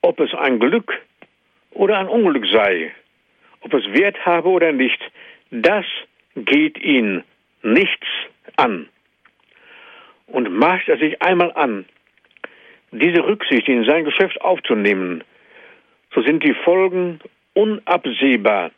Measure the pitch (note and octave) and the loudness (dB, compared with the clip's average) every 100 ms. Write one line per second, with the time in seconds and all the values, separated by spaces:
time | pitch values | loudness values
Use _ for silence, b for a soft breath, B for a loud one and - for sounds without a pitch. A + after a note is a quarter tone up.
0 | F3 E3 C#3 C3 C#3+ A#2+ A#2+ A3 - - | 2 2 -2 0 0 2 2 0 -2 -10
1 | - _ - _ _ _ _ - G3 G#3 | -12 _ -20 _ _ _ _ -2 0 2
2 | F#3+ A3+ G3+ C#3 G2+ A2 G2+ F2+ D#2+ - | 0 2 2 2 2 2 2 0 -4 -12
3 | _ _ _ b b b - C#3 G2+ A2 | _ _ _ b b b -4 -4 0 0
4 | G3+ G3 - F3 E3 F#3 E3 C#3 C3 - | 0 -2 -2 0 2 2 2 2 0 -2
5 | - B B B B A#2+ C3+ G#3 F3 - | -8 B B B B -2 0 0 -4 -12
6 | - _ _ - A2 C#3+ D#3 D3+ - C3+ | -14 _ _ -10 0 2 2 -2 0 0
7 | G#2+ F2+ - _ _ _ - B2+ G3 - | 2 -4 -8 _ _ _ 0 2 2 -2
8 | - - - _ - - B2+ F#2 D2+ _ | -6 -8 -10 _ -8 0 0 0 -10 _
9 | _ _ _ _ _ B B B B B | _ _ _ _ _ B B B B B
10 | B B _ C3 A#2 F2+ D3+ F#3 - C#3 | B B _ -4 -4 0 2 0 0 0
11 | D#3 - F3 F3+ F3 - C#3+ G2+ F#2+ _ | 0 0 0 2 0 0 -2 -2 -10 _
12 | _ _ _ _ B B B B B A2+ | _ _ _ _ B B B B B -2
13 | D#3 E3+ E3 G#3 - C3 B2 B2 A2+ D#3+ | 2 2 0 -2 0 0 2 0 2 2
14 | D3 - - - - F3 - A2+ G2+ F#2+ | 0 -4 -6 -4 -2 -2 0 0 2 0
15 | F#2 E2+ - b b b b b b b | -4 -8 -12 b b b b b b b
16 | b - B2 D#3 D3+ B2 - F#3 F#3+ F3+ | b -2 0 0 0 0 2 2 2 0
17 | F3+ D#3+ - _ _ - G#3+ G#3 - F3+ | -4 -6 -16 _ _ 0 0 0 -2 -2
18 | C#3 A#2 C#3 A#2+ G2+ G2+ E2 | -2 -2 0 2 2 0 -2